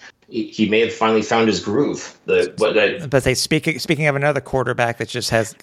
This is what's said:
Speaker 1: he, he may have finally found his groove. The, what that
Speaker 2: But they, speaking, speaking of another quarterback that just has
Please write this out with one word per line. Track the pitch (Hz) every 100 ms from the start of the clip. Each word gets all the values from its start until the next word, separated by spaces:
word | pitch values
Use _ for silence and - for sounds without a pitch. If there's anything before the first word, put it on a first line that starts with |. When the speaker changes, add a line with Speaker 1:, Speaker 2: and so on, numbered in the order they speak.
| - _ -
Speaker 1:
he, | 117 107
he | - 107
may | 110
have | 113
finally | - 113 110
found | 101 117 113
his | 92
groove. | - 110 135 85 - - -
The, | 92 90 -
what | 107
that | 107 107 - 151
Speaker 2:
But | 135
they, | 123
speaking, | 127 - 156 165 143
speaking | - 147 151
of |
another | 139 143 139
quarterback | - 135 123 117 120 117
that | 110
just | 123 -
has | 113 110 -